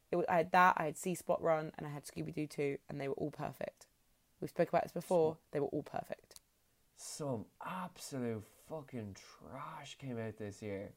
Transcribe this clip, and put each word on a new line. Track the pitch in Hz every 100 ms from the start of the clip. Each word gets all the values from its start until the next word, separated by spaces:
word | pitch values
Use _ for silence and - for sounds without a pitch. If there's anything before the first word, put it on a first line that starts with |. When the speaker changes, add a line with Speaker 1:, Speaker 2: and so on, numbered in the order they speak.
| _
Speaker 1:
It | 175
wa-, | -
I | 175
had | 175
that, | 185 180 -
I | 156
had | -
See | 190 170
Spot | - 175
Run, | 165 156 160 -
and | 151
I |
had | 143 -
Scooby-Doo | - 156 156 151
two, | - 143 139 -
and | 143
they | 139
were | -
all | 151
perfect. | 143 147 - - - - _ _ _ _ _
We've | 156
spoke | - 170
about | 170
this | -
before. | 180 - 180 156 160 _
They | 151
were | 143
all | 147
perfect. | - - - - _ - _ _ _ _ _ -
Speaker 2:
Some | - - 143 117 - _ -
absolute | 185 180 - - 135 120 110 107 - -
fucking | 156 143 123 107 92
trash | - - - 131 147 156 139 -
came | 135 117
out | 113 110
this | 104 98
year. | 107 98 101